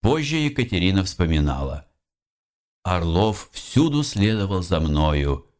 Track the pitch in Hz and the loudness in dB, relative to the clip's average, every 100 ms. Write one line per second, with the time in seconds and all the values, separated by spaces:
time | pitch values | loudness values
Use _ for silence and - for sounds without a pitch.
0 | 107 156 143 156 151 143 123 92 90 95 | 2 0 0 -2 -2 -2 -2 0 2 2
1 | 90 - 87 80 73 67 69 69 - _ | -2 -2 0 2 0 -2 -6 -8 -14 _
2 | _ _ _ _ _ _ _ _ - 90 | _ _ _ _ _ _ _ _ -4 -2
3 | 85 85 107 104 - - - - 160 147 | 2 2 2 0 -10 -14 -2 2 2 2
4 | 147 104 101 110 98 95 85 87 80 73 | -2 0 0 0 -2 -2 -2 0 0 2
5 | 76 76 71 69 - | 2 2 0 -4 -8